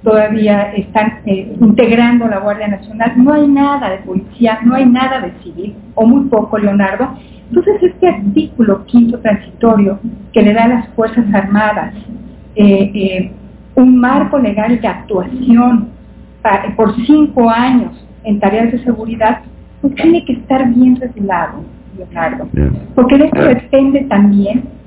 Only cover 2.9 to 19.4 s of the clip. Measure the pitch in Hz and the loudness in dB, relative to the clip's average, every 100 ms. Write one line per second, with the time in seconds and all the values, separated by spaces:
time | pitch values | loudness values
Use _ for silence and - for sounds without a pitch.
2.9 | 214 233 247 262 302 285 277 285 285 220 | -4 -2 2 4 4 2 2 2 0 -4
3.9 | 196 190 190 - - 226 220 240 262 254 | -8 -6 -8 -8 -2 0 2 0 4 2
4.9 | 247 262 262 180 - 175 160 202 - - | 2 0 -4 -8 -14 -18 -12 -12 -14 -10
5.9 | - 220 277 - 220 - 214 202 202 190 | 0 2 2 2 -2 -2 -2 0 0 -2
6.9 | - 262 - - - - 294 403 - 359 | -2 -6 -8 -20 -20 -2 0 0 0 -2
7.9 | - 359 - 202 302 311 - 214 196 - | 0 -2 0 -2 -2 -4 -2 0 0 2
8.9 | 240 233 233 226 208 - - 226 214 196 | 2 2 0 -2 -4 -6 -2 0 2 0
9.9 | - - - - 226 208 220 233 247 - | -2 -10 -14 -2 2 2 2 2 0 -4
10.9 | - 220 240 202 196 196 202 214 190 - | -4 -2 0 0 0 0 0 0 -2 -8
11.9 | - - - - - - 214 202 196 196 | -12 -16 -18 -18 -20 -10 2 4 4 0
12.9 | 208 190 185 185 - - - - - 254 | -2 -4 -4 -8 -12 -20 -20 -8 2 4
13.9 | 254 240 277 302 285 220 202 233 233 220 | 4 2 0 0 -2 -2 -2 -2 -2 -4
14.9 | 180 - 196 254 254 - 233 247 226 - | -8 -6 -6 -6 -4 2 4 4 0 -2
15.9 | - - - - - 220 196 - - 214 | -14 -20 -20 -20 -6 -2 -2 -2 -2 0
16.9 | 240 233 302 294 254 233 226 254 254 185 | 0 2 4 4 2 2 2 2 0 -2
17.9 | - - - 220 208 196 214 233 240 254 | -12 -20 -14 -4 -2 0 0 -2 -2 -4
18.9 | 220 226 226 220 - | -6 -6 -2 -2 -2